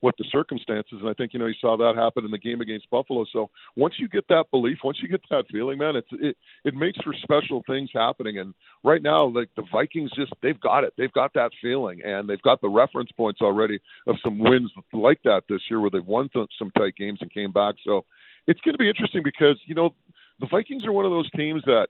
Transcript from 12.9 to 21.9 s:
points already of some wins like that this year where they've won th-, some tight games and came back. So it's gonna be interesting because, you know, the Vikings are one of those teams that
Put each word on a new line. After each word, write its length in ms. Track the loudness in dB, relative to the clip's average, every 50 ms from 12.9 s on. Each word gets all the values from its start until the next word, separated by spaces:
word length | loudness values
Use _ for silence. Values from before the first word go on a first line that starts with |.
| _ -6 -8 -8 -4
points 300 | _ -2 -2 0 2 2
already 360 | 2 4 2 2 0 0 -4 _ _ -20 -10 _ -2
of 80 | -2 -2 -2
some 160 | -4 -2 2
wins 320 | 4 6 6 6 4 0 -8 -12 -20 _ -6
like 300 | 2 4 4 4 4 _
that 220 | 2 2 2 2 _
this 120 | -6 -6 -4 -4
year 80 | -2 0
where 120 | 0 0
they've 140 | 0 -2 -4
won 260 | -2 -2 -2 -2 -2
th-, 200 | _ -4 -4 -4 -8 -12
some 140 | -12 -2 0
tight 240 | 0 0 0 -2
games 220 | -6 -8 -8 -8 -10
and 120 | -12 -12 _
came 200 | -8 -8 -2 0
back. 240 | 2 2 2 -2 _ -4
So 220 | 0 0 0 -2 _ _ _ _ -20 -20 _ _ 0
it's 120 | 0 0 2
gonna 140 | -2 2
be 120 | 2 2 2
interesting 340 | 2 0 -4 -4 -4 -2 -4
because, 380 | -4 -2 4 4 4 4 4 -2
you 100 | -8 -2
know, 180 | 0 0 0 -2 _ _ _ _ _ _ _ _ _
the 60 | -8
Vikings 380 | -2 -2 -2 -2 -2 -8 -8 -4
are 60 | -2
one 140 | 0 0 0
of 80 | 2 0
those 180 | 0 -2 -4
teams 320 | -4 -6 -4 -4 -4 -4 0
that 200 | 2 2 2 2 0